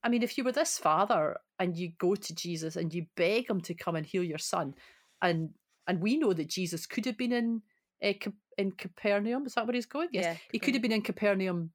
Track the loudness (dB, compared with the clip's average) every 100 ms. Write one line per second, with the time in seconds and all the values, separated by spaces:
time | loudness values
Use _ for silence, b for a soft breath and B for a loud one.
0 | 2 2 2 0 0 2 0 2 4 4
1 | 4 4 2 -2 _ _ -2 -2 -6 0
2 | 0 2 -2 -8 -6 -4 -4 -2 -2 -2
3 | -6 0 2 2 0 -4 -4 -6 -4 -4
4 | -2 -2 -2 -4 -2 -2 -2 -8 B B
5 | B B 2 2 0 -8 _ _ -2 0
6 | 2 2 2 2 -2 -2 -4 -4 -4 -4
7 | -4 -2 0 0 0 -2 -6 _ _ _
8 | -2 0 -4 -8 _ -2 -2 -2 -12 -4
9 | 0 2 2 -2 -2 -4 0 -2 -2 -4
10 | -2 0 -2 -2 -6 -2 0 2 2 0
11 | 0 0 2 2 2 0 -4